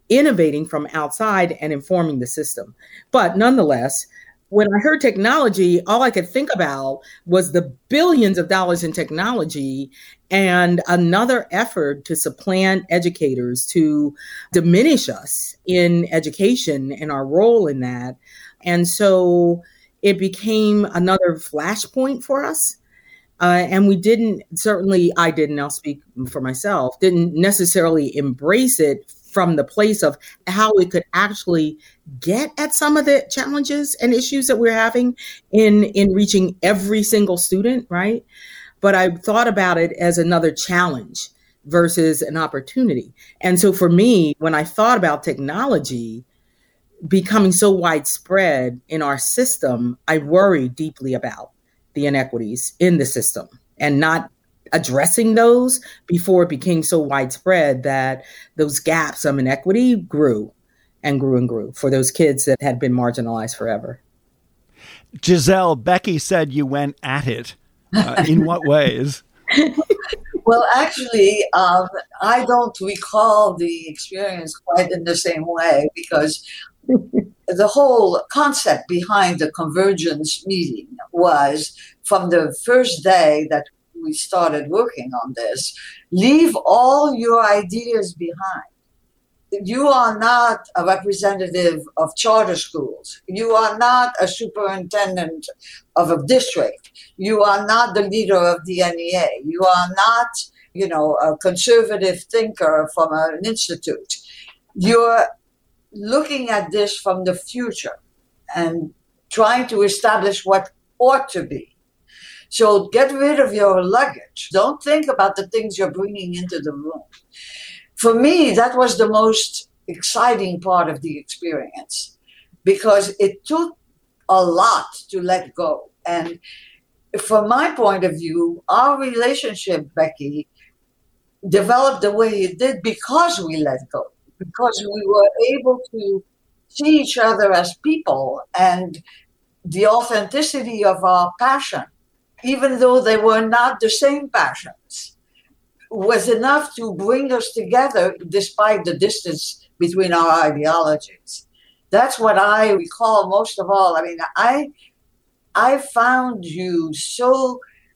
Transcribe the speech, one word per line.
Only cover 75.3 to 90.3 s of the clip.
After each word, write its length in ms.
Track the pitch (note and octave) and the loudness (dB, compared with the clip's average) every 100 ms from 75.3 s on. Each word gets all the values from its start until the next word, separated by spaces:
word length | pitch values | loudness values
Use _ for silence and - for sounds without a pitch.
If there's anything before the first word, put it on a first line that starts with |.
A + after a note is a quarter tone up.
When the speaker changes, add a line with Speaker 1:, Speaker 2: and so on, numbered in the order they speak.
| E3 E3 | -4 -6
Speaker 3:
way 420 | E3+ E3 C#3+ D3+ - | -2 2 2 0 -6
because 500 | - D#3+ D#3 - - - - | -4 -2 -2 -4 -14 -20 -20
<laughs> 200 | _ - B3+ - A#3 - _ - | _ 0 0 0 -6 -6 _ -6
the 200 | F3+ G#3 | 0 2
whole 540 | C#4+ C#4 A#3 F#3+ - - | 4 4 6 4 0 -2
concept 600 | C4+ C4+ C#4 F#3 - - | 0 0 0 0 -2 -2
behind 500 | F3 F3 G3+ F#3 E3+ | -4 0 0 2 0
the 120 | D#3 | -4
Convergence 920 | - D#3 E3+ G3 F3 E3 D3 D#3 - G3 | -4 -4 0 0 0 -2 -4 -6 -8 -6
meeting 420 | F#3 D3 A2+ - - - | -4 -4 -6 -14 -20 -6
was 640 | E3+ F3 D3 C#3 D#3 D3+ - - _ | 2 4 4 2 -2 -8 -14 -20 _
from 260 | - F#3+ F3+ | -2 -2 2
the 240 | E3+ D#3 - - | 0 0 -4 2
first 400 | B3+ A3+ E3 F#3 | 2 2 0 2
day 420 | F#3 D#3 D3+ D3+ | 4 6 2 0
that 160 | D3+ - _ _ - | -2 -4 _ _ -12
we 80 | D#3 | -8
started 560 | D3+ - F3+ E3 D3 C#3 | -8 -4 0 0 -2 -2
working 440 | G3 A#3+ C3+ B2+ B2 | -2 -2 -6 -10 -8
on 80 | C3 A#2 | -8 -8
this, 360 | A2+ C3 - - - - _ | -6 -6 -8 -12 -20 -20 _
leave 460 | F#3 A#3 D#4 E4+ G#3+ - | 0 4 6 4 2 2
all 500 | A#3 B3+ C#4+ D4 A#3+ | 4 6 4 2 0
your 260 | A#3 A#3 | 2 2
ideas 720 | G#3 G#3 F#3 A3 A#3 A3 F#3 | 4 2 0 -6 -4 -4 -4
behind. 520 | E3 E3+ E3+ F#3+ D#3+ - _ _ _ _ _ _ _ _ G3+ | -8 -10 -8 -10 -10 -14 _ _ _ _ _ _ _ _ -10
You 240 | F#3+ B3 C#4+ | -6 0 2
are 300 | B3+ A#3 G#3+ | 4 2 0
not 440 | A3+ | 2